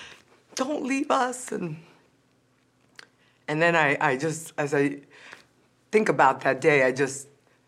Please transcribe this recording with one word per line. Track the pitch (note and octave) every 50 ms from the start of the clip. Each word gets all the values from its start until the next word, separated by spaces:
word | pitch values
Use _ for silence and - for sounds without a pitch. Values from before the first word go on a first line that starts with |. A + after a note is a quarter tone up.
| - - - - _ _ _ _ _ _ -
"Don't | - C4 C4 D4+ - -
leave | B3+ C4+ C4+ D4+ -
us," | C4 C4+ B3 B3+ A#3+ B3 - -
and, | - - F3+ E3+ D#3 D#3+ - - - _ _ _ _ _ _ _ _ _ _ _ _ _ _ _ _ _ _ _ _ - - - _ _ _ _ _ _ _ -
and | D3+ D#3
then | E3 E3+ E3+
I, | E3 D#3 C#3 C#3+ -
I | D#3+ D3+ C3 B2+
just, | D3 - D3+ - - - - -
as | D3+ C#3+ C#3+
I | C#3 C#3+ C#3+ C#3+ - - - - - - - - - - _ _ _ _ _ _ _ _ _
think | - G#3+ G#3+ G#3+
about | D#3+ D3 D#3 C3 C3 C3
that | - C#3+ C3 B2+
day, | B2+ D#3+ D3 C#3
I | C3 C3
just, | B2+ B2 C#3+ B2+ - - - - _ _ _ _ _ _ _